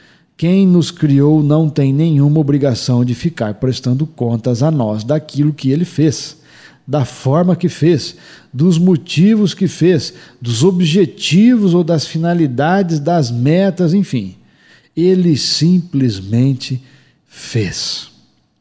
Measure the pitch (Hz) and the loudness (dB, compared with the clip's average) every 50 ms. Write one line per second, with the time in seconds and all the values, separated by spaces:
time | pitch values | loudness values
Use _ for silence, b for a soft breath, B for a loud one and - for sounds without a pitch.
0 | b b b b b b _ - 160 170 185 196 196 185 180 175 143 - - - | b b b b b b _ -4 -2 0 2 4 4 4 4 4 2 0 -2 -2
1 | 156 147 139 139 143 147 156 156 147 143 151 156 160 151 - - 143 135 135 143 | 0 2 4 4 4 4 4 2 2 2 2 2 2 0 0 0 0 0 0 0
2 | 160 170 151 139 143 147 151 160 151 139 147 139 135 139 120 - - - 123 120 | 0 2 2 2 2 2 2 2 2 2 0 0 0 0 -2 -2 -2 -2 0 0
3 | 123 123 117 - - 170 - - 113 107 101 - - 131 123 - - 123 123 135 | 0 0 -2 -4 -4 -6 -4 -4 -6 -6 -4 -4 -4 -4 -4 -4 -4 -4 -2 -2
4 | 160 156 - - 123 117 117 113 110 127 123 110 139 160 156 143 117 107 107 110 | -4 -6 -6 -6 -4 -2 -2 -2 -2 -2 -2 0 0 0 0 0 -2 -2 -4 -6
5 | 107 120 147 156 151 - - 135 147 151 147 - - 131 135 160 175 - - - | -4 -4 -4 -4 -4 -6 -4 -2 -2 -2 -2 -2 -2 -2 -2 -2 -2 -4 -2 0
6 | 151 156 - - - - - B B B B B B B B B B - 131 147 | 0 0 0 -2 -8 -14 -18 B B B B B B B B B B -6 -4 -4
7 | 127 - - - - 131 139 165 180 185 175 170 - 160 - - 147 170 175 135 | -4 -4 -8 -6 -4 -2 0 0 2 0 0 0 -2 -4 -2 0 2 2 2 2
8 | - - - B B B B B B B - 127 156 185 170 160 180 190 180 147 | -2 -6 -14 B B B B B B B -4 0 2 2 2 2 2 2 2 0
9 | - - - 147 175 208 226 214 208 160 - - 190 156 - - 156 180 180 139 | -2 -4 0 2 2 4 4 2 0 0 -2 -2 -4 -4 -2 0 2 2 2 2
10 | - - B B B B B B 120 117 117 110 143 190 185 180 180 156 156 208 | -2 -4 B B B B B B -8 -6 -2 2 2 2 2 2 0 0 2 2
11 | 185 - - - - - 151 185 220 247 254 226 202 185 170 180 175 151 170 151 | 0 0 -2 -8 -4 0 2 4 4 4 4 4 2 2 2 2 2 0 0 -2
12 | - - - 160 165 170 175 170 160 139 120 120 143 160 180 202 196 170 165 151 | -2 -4 -6 -4 -2 -2 0 0 0 -2 0 -2 0 0 0 0 0 0 -2 -4
13 | 143 165 175 170 143 113 120 120 123 143 160 185 196 196 160 - 180 156 170 202 | -2 0 0 0 0 0 -2 -2 0 2 2 2 0 0 0 0 0 0 2 0
14 | 190 - - 120 98 92 92 - b b b b b b b b b b b 156 | 0 -2 -4 -6 -6 -8 -12 -18 b b b b b b b b b b b 0
15 | 170 185 190 185 180 175 151 113 - - - - 147 170 180 180 165 - - 139 | 2 2 2 2 2 2 0 0 -2 -4 -2 0 0 2 2 0 0 -2 -2 -2
16 | 131 120 101 95 95 101 110 120 127 139 131 123 - - 135 123 b b b b | 0 0 -2 -4 -6 -4 0 0 0 0 0 -4 -6 -8 -10 -10 b b b b
17 | b b b b b _ _ - - - - 113 101 87 - - - - - - | b b b b b _ _ -20 -16 -6 -4 -4 -4 -4 -6 -8 -10 -10 -10 -12
18 | - - _ _ _ _ _ _ _ _ _ _ | -14 -18 _ _ _ _ _ _ _ _ _ _